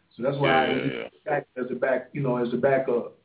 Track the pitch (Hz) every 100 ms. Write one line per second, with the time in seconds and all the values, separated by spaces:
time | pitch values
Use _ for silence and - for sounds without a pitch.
0 | _ - 127 143 135 - 127 127 131 123
1 | 113 - - 143 - 131 127 123 131 127
2 | - 147 135 123 120 120 139 135 - 117
3 | - -